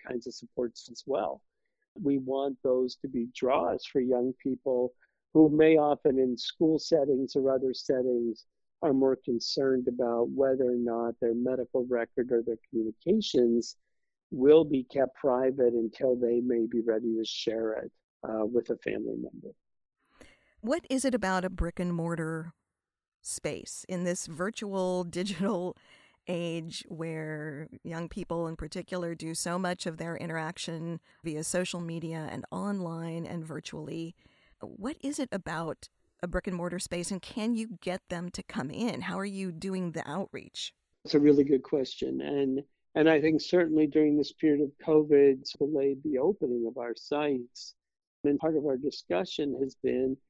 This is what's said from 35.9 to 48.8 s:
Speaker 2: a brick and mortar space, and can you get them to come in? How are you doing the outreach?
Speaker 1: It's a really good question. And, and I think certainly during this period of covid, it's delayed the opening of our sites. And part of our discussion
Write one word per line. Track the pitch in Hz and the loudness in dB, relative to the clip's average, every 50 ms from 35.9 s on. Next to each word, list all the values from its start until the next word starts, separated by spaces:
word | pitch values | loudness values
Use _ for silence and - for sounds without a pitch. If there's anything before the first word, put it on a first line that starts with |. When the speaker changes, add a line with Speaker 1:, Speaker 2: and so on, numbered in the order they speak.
| _ _ _ _ _ _ 175 | _ _ _ _ _ _ -8
Speaker 2:
a | 175 | -4
brick | 170 180 - | -4 -4 -4
and | 202 180 | -4 -4
mortar | 170 175 175 175 185 | -4 -4 -6 -6 -6
space, | - - 175 175 170 - | -6 -6 -6 -6 -4 -4
and | 202 175 | -6 -6
can | - - - 220 214 233 240 | -8 -8 -8 -4 -2 -2 -2
you | 220 226 226 180 - | -2 -4 -6 -10 -10
get | - 180 180 196 - - | -8 -6 -8 -8 -8 -8
them | 180 170 175 175 | -8 -8 -8 -8
to | - 190 - | -10 -12 -12
come | - - - 143 151 | -8 -6 -6 -6 -6
in? | - - 226 233 - - | -4 -4 -2 -2 -2 -4
How | 175 185 175 190 | -6 -6 -6 -4
are | 196 | -4
you | 202 196 190 190 185 | -6 -6 -6 -6 -6
doing | 165 160 - 190 190 185 185 175 | -6 -6 -6 -4 -4 -2 -4 -4
the | 151 165 - - | -4 -6 -6 -6
outreach? | 147 190 - - - - - - - - - - - _ _ _ _ _ - | -6 -6 -6 -6 -8 -12 -12 -12 -12 -12 -10 -10 -12 _ _ _ _ _ -4
Speaker 1:
It's | - - | 0 2
a | 143 | 6
really | 147 147 143 143 135 | 6 8 8 6 6
good | 143 147 127 - | 4 2 0 0
question. | - 160 139 131 - - - 135 131 135 131 | 0 -2 -2 -2 -4 -6 -6 -6 -4 -4 -4
And, | 139 147 143 139 139 135 131 139 143 - _ _ _ _ - | -4 -2 -2 0 0 0 0 -2 -6 -8 _ _ _ _ 0
and | 156 151 160 | 4 4 6
I | 160 147 | 6 6
think | 147 160 156 143 | 4 4 2 2
certainly | - - 175 180 170 156 156 156 156 143 | 2 2 4 4 4 4 4 2 2 4
during | 139 156 151 151 147 | 4 4 4 4 4
this | 147 139 - - | 2 0 -2 -2
period | - 160 156 147 143 | 0 2 4 4 4
of | 147 139 - - - | 2 0 -4 -6 0
covid, | 165 156 151 151 151 147 143 143 139 135 135 | 4 4 4 6 8 8 8 8 8 6 4
it's | 139 - - | 0 -10 -6
delayed | - 143 143 156 139 139 139 139 135 143 | -4 -2 0 0 2 2 0 0 -2 -2
the | 156 143 127 | -2 0 2
opening | 143 185 208 - 156 123 123 120 117 113 | 2 2 2 0 0 -2 0 0 -2 -4
of | 123 135 | -4 -6
our | 120 120 - | -6 -6 -8
sites. | - - - 151 147 151 147 139 127 120 - - - - - - _ _ _ _ _ _ _ _ _ - | -10 -6 -4 -2 0 0 0 0 -2 -4 -8 -14 -18 -18 -18 -20 _ _ _ _ _ _ _ _ _ 0
And | 143 143 143 | 0 0 2
part | 160 160 156 | 2 0 0
of | 147 143 | 2 0
our | 147 135 | 0 0
discussion | 127 | 0